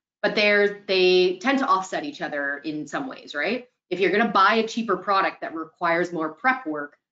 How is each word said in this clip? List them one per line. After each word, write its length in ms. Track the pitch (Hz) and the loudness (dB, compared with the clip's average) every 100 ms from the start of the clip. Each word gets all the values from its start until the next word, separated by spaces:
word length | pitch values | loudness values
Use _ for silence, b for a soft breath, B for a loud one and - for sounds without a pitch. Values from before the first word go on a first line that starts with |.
| _ _ | _ _
but 120 | 202 202 | -2 2
they're, 460 | 208 208 202 202 - | 4 4 2 0 -2
they 500 | 190 185 185 180 180 | 2 4 4 4 0
tend 200 | 247 269 | -2 0
to 80 | 254 | 2
offset 380 | 190 185 175 147 | 0 0 -6 -8
each 160 | 143 | -8
other 380 | 156 147 143 143 | -6 -4 -4 -6
in 240 | 160 151 151 | -6 -8 -8
some 200 | 156 135 | -8 -8
ways, 280 | - - 147 | -12 -10 -6
right? 320 | 156 247 - _ _ | -2 -4 -6 _ _
If 100 | 180 | 0
you're 120 | 185 | 2
gonna 200 | 208 214 | 2 2
buy 240 | 202 190 226 | 4 4 4
a 120 | 220 | 0
cheaper 280 | - 220 185 | -2 -2 -2
product 460 | 208 196 165 - | 0 0 0 -4
that 120 | 170 | -8
requires 600 | 160 160 _ 175 170 175 | -10 -12 _ 0 0 0
more 200 | 170 156 | -2 -6
prep 320 | - 254 254 156 | -2 0 0 -4
work, 320 | 151 147 _ _ | -8 -8 _ _